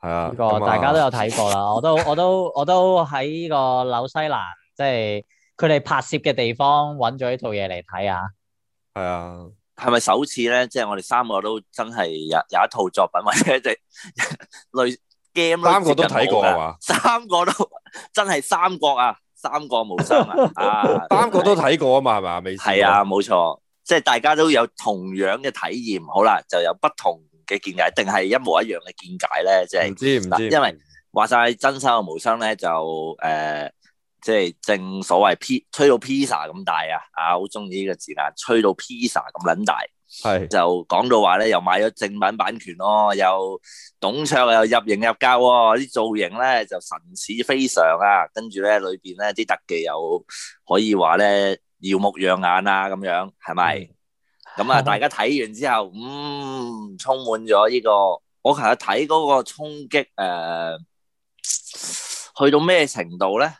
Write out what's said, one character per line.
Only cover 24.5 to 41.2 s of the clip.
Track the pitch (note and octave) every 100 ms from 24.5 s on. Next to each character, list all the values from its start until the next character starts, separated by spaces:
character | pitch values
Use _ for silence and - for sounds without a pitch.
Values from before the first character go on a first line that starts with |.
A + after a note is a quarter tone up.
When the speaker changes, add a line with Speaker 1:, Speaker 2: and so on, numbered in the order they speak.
| C#3 A#2 -
Speaker 3:
同 | - G#2 F#2
樣 | F#2+ F#2+ G#2+
嘅 | C3+
體 | - E2+ G#2 A#2 F#2+
驗。 | D#2+
好 | G2
啦， | A2 F#2+ -
就 | F2
有 | E2+ E2+
不 | D3+ -
同 | F#2+ E2 D#2+ _ -
嘅 | G2+
見 | G2 F2+
解， | E2+
定 | -
係 | G2 G2+
一 | F#2+ B2
模 | B2 E2
一 | A2+
樣 | F2
嘅 | F#2 -
見 | F2+ F2+
解 | - C#2
呢？ | F2 F#2+ F2+
即 | F#2
係， | D#2
Speaker 1:
唔 |
知， | F#2+ C3+ C3
唔 |
知。 | F#2 F#2 A2
Speaker 3:
嗱， | D3+
因 |
為 | B2+ D#2+ _ _ _
話 | G#2+ G#2+
晒 | A#2+ A#2
真 | A#2 C3+ C#3
三 | C3 A#2
國 | G2
無 | D#2+
雙 | A#2+ A2+
呢， | A2 G#2+
就， | F2+
誒， | E2 D#2+ D#2+ D#2+ - D#2+ D#2 D2+ D2+ C#3 _ _ _ _ _
即 | -
係 | A2 F2+ E2
正 | - G2+ F#2 F#2+
所 | F#2+ F2+
謂 | G2+ F2+
披-， | - B2+ _
吹 | - C#3+
到 | B2
披 | B2 C3+ C#3
薩 | F#2+ D#2
咁 | E2+
大 | F#2+ E2
啊！ | D#2+ D#2+ -
啊， | - D#2+
好 | F2
鍾 | G2 G#2+ G2+
意 | F#2
呢 | G2
個 |
字 | F2 -
眼， | D2+ D2 -
吹 | - A#2
到 | G#2
披 | F#2 - A#3+ A#2
薩 | - -
咁 | - F3+
撚 | E3+
大。 | G#3 C#2 - _ _ -
Speaker 1:
係。 | A#2 F#2+ F2
Speaker 3:
就 | G2 F2 F2+ E2+
講 | F2 A#2+
到 | A#2+